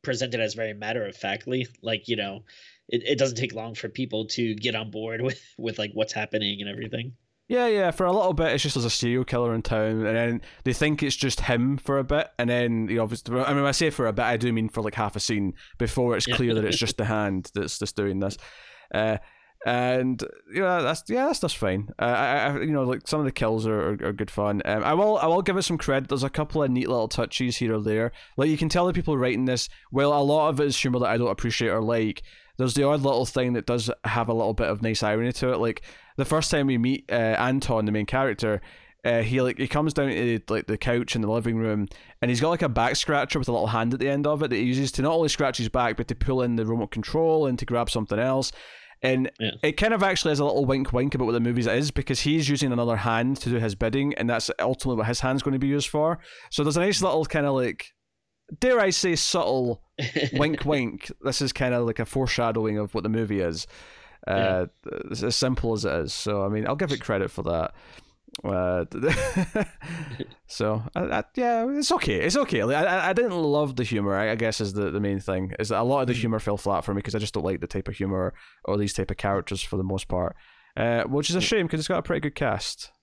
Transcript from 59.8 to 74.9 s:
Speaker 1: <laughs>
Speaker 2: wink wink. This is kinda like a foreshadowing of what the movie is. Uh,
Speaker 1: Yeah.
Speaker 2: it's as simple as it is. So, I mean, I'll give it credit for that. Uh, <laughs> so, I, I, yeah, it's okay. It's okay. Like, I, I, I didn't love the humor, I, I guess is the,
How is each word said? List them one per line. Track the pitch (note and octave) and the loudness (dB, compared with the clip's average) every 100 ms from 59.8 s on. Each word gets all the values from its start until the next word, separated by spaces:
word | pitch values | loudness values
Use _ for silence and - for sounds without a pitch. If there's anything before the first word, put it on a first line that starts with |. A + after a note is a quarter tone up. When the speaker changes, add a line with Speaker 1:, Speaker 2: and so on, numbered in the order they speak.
| _ - | _ -8
Speaker 1:
<laughs> | B2 D#3 C#3 | -4 -2 0
Speaker 2:
wink | - D3+ D3+ C#3+ | 2 2 2 0
wink. | D3 A#2+ - - - | 0 0 -6 -12 -6
This | C3+ B2+ | -4 0
is | C3+ | -2
kinda | - B2+ B2 | 0 0 2
like | A#2 A2+ | 0 -2
a | A2+ | -2
foreshadowing | C3+ B2+ - A#2 A2 A2 G#2+ | 0 0 2 2 2 0 0
of | G#2 | -2
what | A2 | -2
the | G2 | 0
movie | A2+ G#2+ G2+ | 0 0 0
is. | F2 D#2+ - - - - - - - | 0 -2 -8 -16 -20 -20 -20 -14 -2
Uh, | F#2+ F#2+ F#2 F2+ _ - | 0 2 2 -2 _ -12
Speaker 1:
Yeah. | - - | -10 -8
Speaker 2:
it's | G2+ | -4
as | G#2 A#2 | -2 0
simple | B2+ B2+ A#2 | 0 0 0
as | A2 G2+ | 0 0
it | |
is. | D#2+ D#2 | 0 -2
So, | - G#2+ G2+ | -4 -2 -2
I | G2 | 0
mean, | G#2+ A2 | 0 -2
I'll | C#3+ | -2
give | F3+ | -2
it | C#3 | -2
credit | - G2 F#2+ | -2 -2 -2
for | - | -4
that. | - E2+ - - - - - _ - - | -2 -2 -2 -8 -20 -20 -20 _ -20 -10
Uh, | - F#2+ F2+ F2+ E2 | -4 0 2 0 -2
<laughs> | - C#3 B4+ C5 - F3+ - - - D3+ E3 D3+ A#2 - - - | -2 0 2 0 0 -2 -2 -4 -6 -14 -12 -10 -10 -12 -14 -16
so, | - G#2+ G#2+ A2 - | -4 -2 -2 -4 -6
I, | F3+ - | -2 -2
I, | - - | -4 -2
yeah, | A#3+ A3+ A#3+ | 0 0 0
it's | C#4+ D4 | -2 0
okay. | F4 - F#2+ | 0 2 2
It's | D#3+ F3+ | 2 2
okay. | F3+ A#2 | 2 0
Like, | A2 C#3+ | 2 2
I, | F3+ | 2
I, | F#3 E3+ | 2 2
I | |
didn't | F#3+ A#3+ | 2 2
love | F3+ D3+ D3 D3 B2+ | 2 2 2 2 -2
the | |
humor, | A#2 A2 G2+ G2 | -2 0 2 2
I, | A2 | 0
I | A2 | 0
guess | A2+ G#2+ | 0 0
is | G#2 | -2
the, | G2 G2 | -2 -2